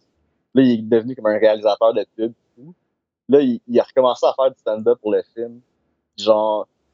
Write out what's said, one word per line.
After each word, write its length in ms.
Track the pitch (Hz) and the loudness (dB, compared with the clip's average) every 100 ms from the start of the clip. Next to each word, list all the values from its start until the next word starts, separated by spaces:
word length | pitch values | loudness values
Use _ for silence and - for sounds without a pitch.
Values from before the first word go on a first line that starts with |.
| _ _ _ _ _ 123 | _ _ _ _ _ 2
Là, 60 | |
il 80 | 127 117 | 2 0
est 20 | |
devenu 340 | 110 113 117 127 | 0 -2 -2 -6
comme 120 | 107 | -4
un 100 | 107 | 0
réalisateur 540 | 107 107 104 101 113 | 2 2 -2 0 0
de 120 | 117 98 - | 0 -6 -6
pub 160 | 117 | -8
et 300 | 117 _ _ | -8 _ _
tout. 120 | 147 _ _ _ _ _ - | -20 _ _ _ _ _ 0
Là, 120 | 139 | 2
il, 200 | 135 113 - | 2 -2 -2
il 120 | 117 | -2
a 40 | |
recommencé 420 | - - 127 117 151 | 0 0 0 0 -2
à 80 | |
faire 180 | 135 131 | 0 -2
du 60 | - | -4
stand-up 400 | 113 107 110 120 | -6 -4 -2 -2
pour 100 | 107 | -2
le 100 | 98 - 113 | -4 -4 -12
film. 260 | 117 120 _ _ _ _ _ - | -14 -14 _ _ _ _ _ -4
Genre, 500 | 104 107 107 107 - _ _ | 0 2 0 -4 -8 _ _